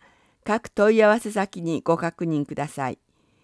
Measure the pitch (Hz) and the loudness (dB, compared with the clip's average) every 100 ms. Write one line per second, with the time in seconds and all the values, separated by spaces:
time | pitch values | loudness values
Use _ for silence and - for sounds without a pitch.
0 | _ _ _ _ - 220 - - 208 220 | _ _ _ _ -6 -6 -4 2 4 6
1 | 208 226 214 208 196 185 165 156 - 165 | 6 4 0 -4 -6 -6 -4 -4 -2 -2
2 | 170 - 170 151 143 151 143 - 131 - | -2 -6 -4 -4 -6 -8 -10 -8 -8 -10
3 | _ _ _ _ | _ _ _ _